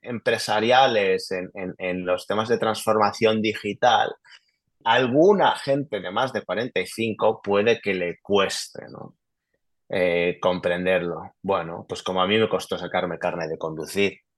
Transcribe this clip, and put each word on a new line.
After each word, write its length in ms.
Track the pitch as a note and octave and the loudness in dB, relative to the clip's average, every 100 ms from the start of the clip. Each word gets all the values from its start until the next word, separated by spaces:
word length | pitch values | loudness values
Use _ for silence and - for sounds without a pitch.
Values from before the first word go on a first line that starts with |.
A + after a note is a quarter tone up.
empresariales, 1300 | A#2+ A#2 - A2+ - G#2+ A2+ B2 C3+ A2 G2 F#2 - | -12 -8 -2 -2 0 0 4 6 6 4 2 0 -2
en, 200 | F#2+ F#2 | -8 -8
en, 200 | G2+ F2+ - | -10 -10 -6
en 260 | F#2 F2+ | -6 -4
los 220 | F2+ F2+ - | -2 -2 -2
temas 240 | G#2 A2 | -2 0
de 80 | A#2 | 0
transformación 840 | A2 G#2+ - G#2+ G#2 - A2 A2 | 0 -2 0 2 2 2 2 2
digital, 760 | G#2+ G#2 G#2 G2+ B2 - - - _ - _ _ _ _ | 0 -2 -6 0 2 4 2 -6 _ -20 _ _ _ _
alguna 720 | A2+ A#2+ B2+ C3+ F3+ G3+ D3 - | 0 2 4 4 6 6 4 2
gente 420 | - C#3 C3+ G#2 | 0 -2 -2 -6
de 100 | F2+ | -4
más 200 | G2+ C3 | -2 -2
de 80 | A2+ | -2
cuarenta 360 | - F#2 B2 F#2 | -4 -4 -2 -4
y 80 | F2+ | -4
cinco 540 | - A2+ G#2 G#2+ - | -4 -4 0 0 0
puede 380 | - G2+ G#2+ A2+ | 0 2 4 2
que 140 | G#2 | 0
le 240 | F#2 F2 E2 | -2 -2 -6
cueste, 640 | - G2+ F#2+ - - - - | 0 2 2 -2 -10 -14 -16
¿no? 260 | - - _ _ _ _ _ _ _ - | -16 -18 _ _ _ _ _ _ _ -6
Eh, 440 | G2 F2+ F2 F2 F2 | 0 2 2 0 0
comprenderlo. 920 | F#2 F2+ F2+ F2 F#2 F#2 E2+ D#2+ - _ | 0 0 -2 -2 0 0 0 -8 -12 _
Bueno, 420 | F#2+ G2 E2 F2+ - | -4 -4 -4 -10 -12
pues 160 | F2 | -10
como 200 | - F#2 | -4 0
a 40 | F#2 | 2
mí 120 | G#2+ | 2
me 100 | G#2+ | 2
costó 300 | - - F2 | 0 -4 -8
sacarme 400 | F2 F#2 F2+ E2 | -4 -4 -4 -4
carne 280 | F2 E2+ D#2+ | -4 -4 -6
de 120 | D#2 | -6
conducir. 600 | D#2+ D#2 D2+ F#2+ G2 - _ | -6 -8 -6 0 0 -2 _